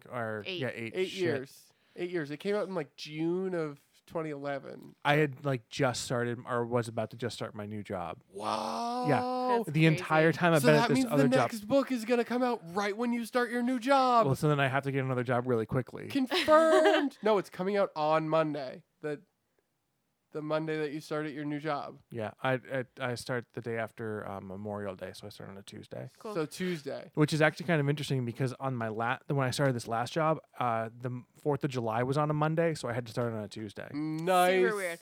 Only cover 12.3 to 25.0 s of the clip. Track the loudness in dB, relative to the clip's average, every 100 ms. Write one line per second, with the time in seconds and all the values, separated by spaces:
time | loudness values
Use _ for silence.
12.3 | 0 0 -2 -4 -2 -2 0 -2 -2 -2
13.3 | -2 0 0 0 0 4 4 6 6 6
14.3 | 4 4 4 4 2 0 0 0 0 2
15.3 | 0 2 0 0 -2 -4 -8 -4 -2 0
16.3 | 2 6 8 8 6 6 6 2 0 2
17.3 | 2 0 -4 0 0 0 0 2 2 4
18.3 | 2 2 -2 -8 -12 -18 _ -8 -8 -12
19.3 | _ _ _ _ _ _ _ _ _ _
20.3 | -8 -2 -2 0 -2 -4 -6 -6 -4 -4
21.3 | -6 -6 -4 -4 -4 -6 -14 _ -8 -8
22.3 | -4 -2 -2 -2 -6 -6 -6 -6 -6 -4
23.3 | -6 -6 -10 -6 -6 -6 -6 -8 -6 -8
24.3 | -10 -10 -10 -8 -6 -6 -8